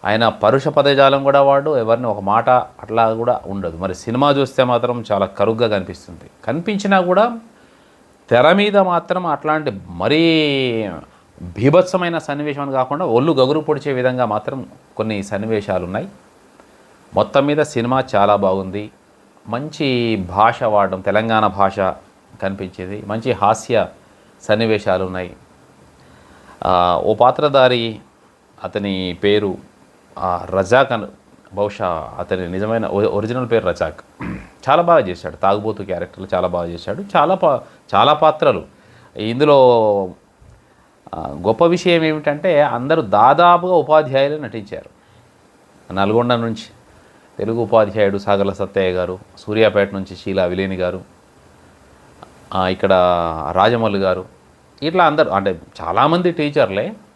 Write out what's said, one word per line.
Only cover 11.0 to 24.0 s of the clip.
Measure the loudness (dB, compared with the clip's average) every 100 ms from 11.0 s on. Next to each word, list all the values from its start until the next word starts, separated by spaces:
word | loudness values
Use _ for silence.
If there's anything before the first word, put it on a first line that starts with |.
| -16 _ _ -18
బీభత్సమైన | -14 0 4 4 4 -2 -2 -4
సన్నివేశం | -6 -6 -6 -6
అని | -4
కాకుండా | -2 -2 -4 0
ఒళ్ళు | 2 2
గగురు | 2 2 2
పొడిచే | 0 -4 -2
విధంగా | -2 0 0 -2
మాత్రం | -2 -6 -10 -14 -18 _ -6
కొన్ని | -4 -4
సన్నివేశాలు | -4 -6 -2 -4 -2 -4 -4
ఉన్నాయి. | -8 -8 -16 _ _ _ _ _ _ _ _ _ -2
మొత్తం | 0 0 2
మీద | 0
సినిమా | 0 -2 -2 -2 0 0
చాలా | 2 2
బాగుంది. | 2 -2 -4 -10 -12 _ _ _ _ _ -10
మంచి | -8 -8 -4 -2 0 0 -2 -2
భాష | 2 2 4
వాడడం, | 0 2 2 -2
తెలంగాణ | 0 0 2 2 2
భాష | 2 0 2 -4 -4 -18 _ _ -8
కనిపించేది. | -8 -6 -12 -12 -12 -12 -8
మంచి | -6 -4
హాస్య | 0 2 2 0 0 0 -8